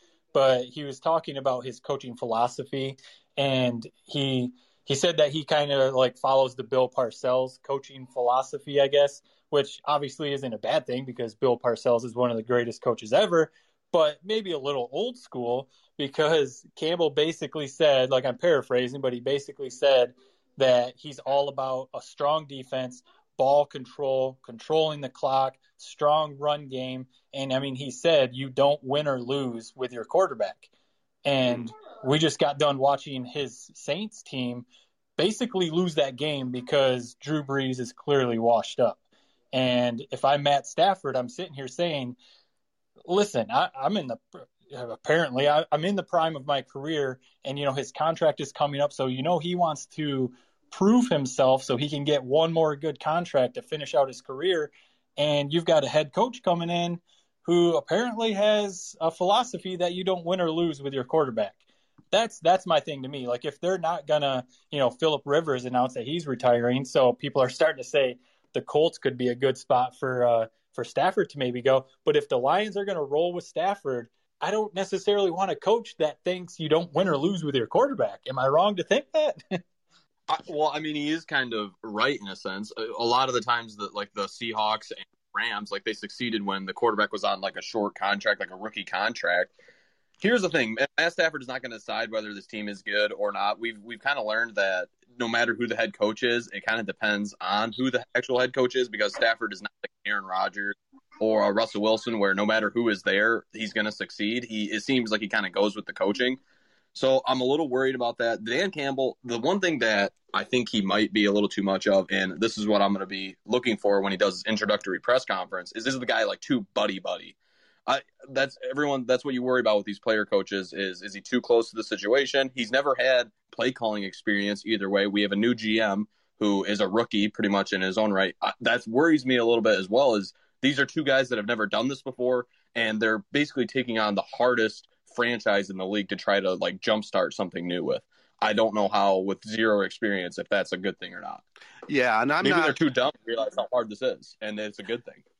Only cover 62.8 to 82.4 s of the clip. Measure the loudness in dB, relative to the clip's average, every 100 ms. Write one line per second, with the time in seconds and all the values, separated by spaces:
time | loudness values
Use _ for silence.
62.8 | 0 -6 -8 -8 -4 -4 -4 -4 -2 -2
63.8 | -2 -4 0 0 2 -2 -6 _ _ 0
64.8 | 0 2 0 0 2 2 2 -2 0 0
65.8 | 0 -2 -6 -6 -4 0 4 4 4 0
66.8 | 0 4 4 4 0 2 0 2 0 0
67.8 | -2 2 2 0 _ _ _ -8 -2 2
68.8 | 2 0 -4 0 -2 0 0 0 0 2
69.8 | 0 -2 -4 2 4 4 0 _ _ -10
70.8 | -6 0 2 2 -2 -2 -4 0 4 4
71.8 | 2 _ 0 2 2 0 2 2 0 -4
72.8 | -4 -4 -2 0 0 -2 -8 -4 -2 -2
73.8 | -4 -6 -8 _ _ _ -2 -2 -2 -4
74.8 | -4 -2 0 2 2 0 -2 0 2 2
75.8 | 0 -2 -2 -2 -4 -4 -6 -8 2 2
76.8 | 2 0 2 2 0 0 0 0 2 2
77.8 | 2 2 -2 -4 -8 -2 2 4 4 2
78.8 | 0 0 0 0 0 -2 -6 -8 -8 _
79.8 | _ _ _ _ -6 -6 -4 -2 0 0
80.8 | -4 -4 -2 -4 -2 -4 -2 -4 -6 -10
81.8 | -8 -2 0 -2 -6 -10